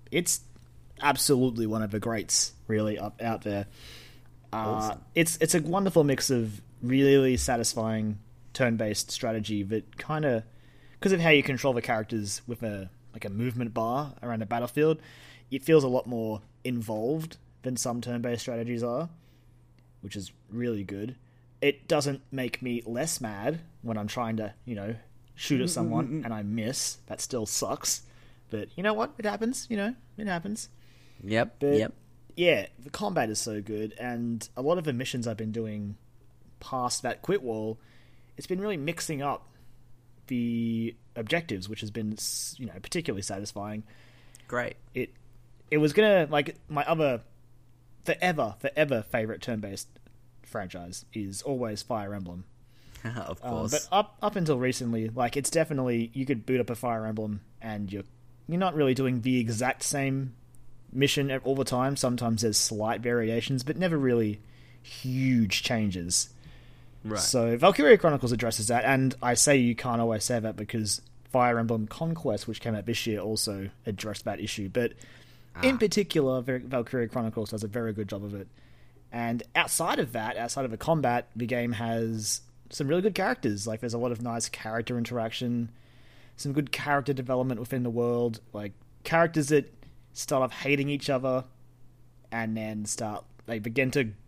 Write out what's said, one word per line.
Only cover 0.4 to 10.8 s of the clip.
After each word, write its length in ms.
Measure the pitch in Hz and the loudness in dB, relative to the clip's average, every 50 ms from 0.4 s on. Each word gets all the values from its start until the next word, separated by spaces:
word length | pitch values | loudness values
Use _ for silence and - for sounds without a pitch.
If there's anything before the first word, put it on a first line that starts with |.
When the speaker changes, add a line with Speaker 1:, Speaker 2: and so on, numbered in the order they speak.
| - - - - - - - - - - - - | -4 -10 -20 -20 -20 -20 -20 -20 -20 -20 -8 0
Speaker 1:
absolutely 640 | - 143 135 - - - 143 123 127 127 117 113 113 | 2 2 2 4 4 4 4 6 4 2 2 0 -2
one 160 | 107 110 110 | 0 0 -2
of 100 | 110 104 | -2 -2
the 80 | 107 107 | -2 -2
greats, 540 | 104 117 113 107 95 - - - - - - - - | -2 -2 -2 -2 -2 0 0 0 0 0 -4 -8 -4
really, 320 | - 110 107 107 107 107 - | -2 0 0 2 0 -2 -4
up, 220 | 98 107 - - | -6 -8 -8 -6
out 200 | 113 113 110 98 | -4 -4 -4 -4
there. 240 | - 107 101 101 101 - - - - - - - - - - - - - - - - - - | -4 -4 -2 -2 -4 -6 -10 -18 -18 -18 -18 -18 -20 -20 -20 -20 -20 -20 -20 -20 -14 -8 -6
Uh, 40 | |
Speaker 2:
Awesome. 440 | 110 110 107 107 107 107 107 - - - - - | -4 -2 -2 -2 -2 -2 -4 -4 -8 -10 0 2
Speaker 1:
it's, 220 | 165 165 165 - - | 4 4 4 2 0
it's 140 | 165 156 - | 2 2 2
a 60 | 175 | 2
wonderful 420 | 147 156 170 196 196 185 - 165 147 | 2 2 0 2 2 4 6 6 6
mix 260 | 143 135 127 - - | 6 4 2 2 2
of 320 | 131 120 113 110 104 104 - - - - - | 2 2 0 0 -4 -8 -14 -18 -12 -6 -2
really 540 | 120 131 135 139 139 139 139 135 131 127 | 2 4 6 8 8 8 8 8 6 4
satisfying 840 | 117 - - 123 120 113 - - 117 110 110 110 110 107 107 104 104 - - - - - - - | 2 2 0 0 0 0 0 0 0 0 0 0 0 0 -2 -4 -6 -8 -16 -20 -20 -18 -8 -2
turn-based 560 | - 131 120 117 110 113 107 104 - - - | 2 2 2 2 2 0 0 -2 -2 -4 -6
strategy 540 | - - - 117 113 110 104 110 107 104 101 | -6 -4 -4 -2 -2 -2 -2 -2 -2 -2 -2
that 340 | 95 113 110 - - - | -2 -2 -4 -4 -6 -12
kinda, 460 | - - - 156 156 156 143 120 113 113 - - - - - - - | -12 -8 -4 -2 0 2 2 2 0 -2 -6 -14 -20 -20 -20 -20 -20